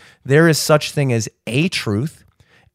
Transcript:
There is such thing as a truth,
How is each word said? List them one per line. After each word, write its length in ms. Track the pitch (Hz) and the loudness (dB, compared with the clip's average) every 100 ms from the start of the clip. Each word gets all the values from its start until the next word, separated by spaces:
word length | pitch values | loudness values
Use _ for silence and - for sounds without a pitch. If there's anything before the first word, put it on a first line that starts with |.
| _ _ | _ _
There 240 | 127 143 165 | 0 4 4
is 100 | 151 | 2
such 340 | - 151 - | 2 0 0
thing 200 | - 135 | -4 -2
as 160 | 117 104 _ - | -2 -4 _ -6
a 220 | 127 180 | -2 -2
truth, 560 | - - 104 156 - _ _ _ _ _ | -4 -4 -4 -4 -10 _ _ _ _ _